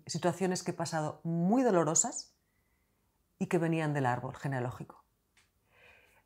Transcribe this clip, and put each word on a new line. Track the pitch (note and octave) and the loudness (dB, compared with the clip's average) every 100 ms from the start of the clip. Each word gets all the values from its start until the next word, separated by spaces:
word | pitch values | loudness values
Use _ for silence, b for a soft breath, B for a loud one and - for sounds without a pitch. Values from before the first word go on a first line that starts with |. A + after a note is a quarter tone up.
| - | -8
situaciones | E3+ F3+ E3+ F#3+ F3+ | -2 -2 0 -2 -2
que | - | -4
he | |
pasado | E3+ D#3+ D#3+ D3+ - | -4 -4 -2 -4 -4
muy | E3 E3+ F3 A#3+ | -4 0 2 4
dolorosas | B3 F3+ D3+ E3 B3 - - _ _ _ _ _ _ _ _ _ _ _ | 4 4 4 2 0 -4 -12 _ _ _ _ _ _ _ _ _ _ _
y | F#3 | 0
que | F#3 | 2
venían | E3 E3 D#3 | 2 0 0
del | D3 B2+ | 0 0
árbol | B2 B2+ - | 0 -4 -8
genealógico. | D3 C3+ B2 - - - _ _ _ _ _ _ b b b b b b | -4 -4 -4 -8 -14 -18 _ _ _ _ _ _ b b b b b b